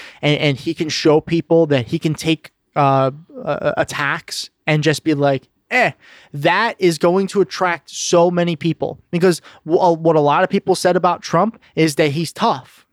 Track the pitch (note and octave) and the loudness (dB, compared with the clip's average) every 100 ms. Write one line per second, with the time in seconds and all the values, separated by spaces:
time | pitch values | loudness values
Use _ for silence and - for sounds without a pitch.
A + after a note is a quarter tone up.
0 | - - C#3+ D3 C#3+ C3 E3 D#3 D#3 - | -20 -4 -2 0 0 -2 -4 -6 -4 0
1 | D#3+ D3+ - E3+ - E3 D#3+ C#3 A#2 E3 | 2 2 2 -2 2 2 4 0 -2 -4
2 | E3 D3+ E3 D#3+ - _ _ - C#3 C3+ | -4 -2 -2 -4 -6 _ _ 0 2 2
3 | C3+ C#3+ E3+ C4+ - C#3+ D3 - D3 - | 0 -4 -14 -12 -8 -4 -2 -2 -4 -4
4 | C#3+ D#3+ - - - _ - D#3 D3+ D3 | -4 -6 -8 -12 -14 _ -2 0 0 -2
5 | D#3+ D3 C#3+ C3+ - _ - B3+ G3 - | -2 0 0 0 -6 _ -4 0 0 -2
6 | - - _ C#3+ D#3+ F#3 A#3 - F#3 D#3+ | -18 -20 _ -4 0 2 0 0 0 2
7 | F3 F3+ G3 G3+ F3+ - F#3 E3+ - - | 2 2 0 0 -2 -2 -4 -4 -8 -10
8 | - F3 F3 F3 F3 E3 E3 D#3 - - | 0 2 4 2 -2 -2 -2 -4 -6 -10
9 | _ F3 F#3 E3+ - - D#3 E3+ F3+ E3 | _ 0 0 0 -6 -14 -2 2 2 2
10 | E3 D#3 C#3+ D3+ F#3 G3 - F3+ F3+ F3+ | 2 2 2 2 0 0 0 0 0 0
11 | F3 E3+ - E3+ G#3 - _ - D#3+ C#3+ | 0 -2 -2 0 0 -4 _ -2 0 2
12 | D#3 C#3+ D#3+ - A3+ C#3+ - _ _ | 0 -2 -6 -4 -4 -4 -8 _ _